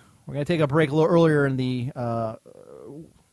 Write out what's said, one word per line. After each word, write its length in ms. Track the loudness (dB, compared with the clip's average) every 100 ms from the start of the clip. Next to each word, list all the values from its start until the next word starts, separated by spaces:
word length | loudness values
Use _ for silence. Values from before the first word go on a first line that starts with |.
| _ _ -10
we're 80 | -6
gonna 100 | -2
take 140 | 0
a 80 | 2
break 240 | 2 2
a 20 | 2
little 140 | 4
earlier 380 | 4 4 4 2
in 100 | 0
the, 340 | -2 -2 -6 -6
uh, 400 | -4 -4 -4 -8 -18
a 460 | -20 -20 -20 -18 -18 -20 _ _